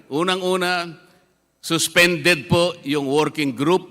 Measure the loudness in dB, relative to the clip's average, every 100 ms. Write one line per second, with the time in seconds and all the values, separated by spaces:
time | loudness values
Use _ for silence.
0 | -8 -4 -2 -2 -2 -2 -2 -4 -6 -12
1 | _ _ _ _ _ _ -4 -2 0 4
2 | 4 4 2 0 2 2 2 -2 -4 -4
3 | 0 0 0 0 -4 -2 0 0 -2